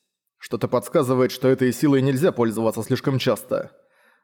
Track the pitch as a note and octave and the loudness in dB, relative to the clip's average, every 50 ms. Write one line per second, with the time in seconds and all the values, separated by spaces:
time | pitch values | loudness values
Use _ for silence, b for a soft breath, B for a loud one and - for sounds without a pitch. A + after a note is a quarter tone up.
0 | _ _ _ _ _ _ _ _ - - - A2 - A2+ - B2 - - - F3 | _ _ _ _ _ _ _ _ -14 -10 -8 -6 -4 -2 -2 -2 -2 0 0 0
1 | C#3+ B2 C3 B2+ B2+ A#2+ - - - C3 C3+ C3 C3 B2+ A#2+ - - D3+ C#3 C3+ | 2 2 2 2 2 0 0 0 2 2 2 2 2 0 0 2 2 2 4 4
2 | B2+ C#3 C#3 B2+ D3+ F#3 - - A#2+ A2+ G#2+ G#2+ A2+ A2 G#2 A2+ A2 - C3 A#2 | 2 2 0 0 0 0 0 0 0 -2 0 -2 -2 -2 -2 -2 -4 -4 -4 -4
3 | - D3+ C3+ C3 - C3+ A2 G#2 - - - - - - _ _ b b b b | -2 -2 -2 -2 0 -2 -2 -2 -4 -4 -4 -4 -6 -6 _ _ b b b b
4 | b b b b | b b b b